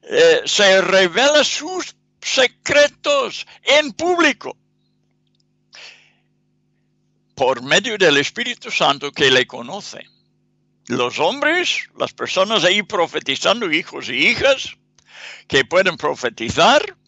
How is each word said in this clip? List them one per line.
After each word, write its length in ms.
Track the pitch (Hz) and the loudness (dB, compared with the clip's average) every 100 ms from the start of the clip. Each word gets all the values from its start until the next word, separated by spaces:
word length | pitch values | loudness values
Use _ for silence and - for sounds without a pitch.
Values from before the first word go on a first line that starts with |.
eh, 400 | - 123 165 160 - | -2 4 4 4 0
se 340 | - 202 190 | 2 4 4
revela 640 | 185 190 185 170 277 302 | 4 2 2 2 2 2
sus 500 | 262 - 302 370 - _ _ _ | 0 -4 -8 -10 -10 _ _ _
secretos 1300 | - - 247 _ - 277 294 _ 302 285 226 - - - | -6 -2 -2 _ -2 2 2 _ -2 -2 -2 -8 -16 -10
en 300 | - 285 302 | 0 2 2
público 640 | - 339 349 311 - 135 - _ _ _ _ _ _ _ _ _ _ _ - - - _ _ _ _ _ _ _ _ _ _ _ _ _ - | -4 -2 2 2 0 -10 -14 _ _ _ _ _ _ _ _ _ _ _ -20 -20 -20 _ _ _ _ _ _ _ _ _ _ _ _ _ -2
por 260 | 127 127 | -2 -2
medio 340 | 127 165 208 214 | 0 0 0 2
del 180 | 180 143 | 4 4
Espíritu 520 | 135 - 240 240 - | 0 -4 -8 -8 -8
Santo 400 | - 151 139 143 | -2 0 0 -6
que 180 | - 139 | 0 2
le 160 | 131 123 | 2 0
conoce. 640 | 127 120 196 - - - _ _ _ _ _ _ _ - | -8 -12 -14 -14 -18 -20 _ _ _ _ _ _ _ -8
Los 300 | 123 123 117 | -4 -4 0
hombres, 680 | 160 269 294 349 349 - - - | -2 0 -2 0 -2 -4 -8 -8
las 140 | - | -8
personas 500 | - 123 185 196 220 | -6 -6 -2 0 2
ahí 180 | 170 202 | 2 0
profetizando, 880 | 190 196 165 156 143 135 - 220 202 | -2 -2 -2 -2 -6 -2 -2 -2 -2
hijos 360 | 156 - 143 120 | -4 -4 -12 -8
y 200 | 123 175 | 0 0
hijas 480 | 233 277 269 - - _ _ _ - - - _ | 2 0 0 -4 -16 _ _ _ -20 -20 -20 _
que 160 | 139 | 0
pueden 320 | 123 175 190 160 | 2 2 2 -2
profetizar 1000 | 147 131 120 107 110 139 180 285 415 - | -4 -4 -6 -6 -6 2 4 4 0 -14